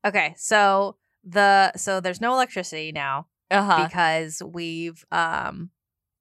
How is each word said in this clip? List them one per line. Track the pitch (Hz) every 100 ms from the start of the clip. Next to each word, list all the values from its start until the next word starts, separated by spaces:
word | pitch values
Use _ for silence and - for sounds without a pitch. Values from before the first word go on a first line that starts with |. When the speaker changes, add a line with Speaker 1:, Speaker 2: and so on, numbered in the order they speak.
Speaker 1:
Okay, | 208 196 156 170
so | - 214 202 196 196 - _ _
the, | 190 190 202 196 190 180
so | - 190
there's | 185 180
no | 233
electricity | 262 254 - 175 156 156
now | 156 139 139 165 _ _
Speaker 2:
Uh-huh. | 196 202 170 160
Speaker 1:
because | 180 165 160 160 -
we've, | 180 175 170 165 170 165 _
um, | 170 165 - - 71 170 _ _ _ _ _